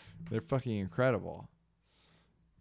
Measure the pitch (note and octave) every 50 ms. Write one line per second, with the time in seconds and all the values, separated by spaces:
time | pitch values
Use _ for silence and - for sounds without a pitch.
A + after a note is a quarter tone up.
0 | - - - - - - A2 A2+ - - C#3 C3 B2+ B2 A2 G2+ F#2+ F2+ - -
1 | B2+ C3 A#2 F#2 F2 E2+ D#2 - - - _ _ _ _ _ _ _ _ _ _
2 | _ _ _ _ _ _ _ _ _ _ _ _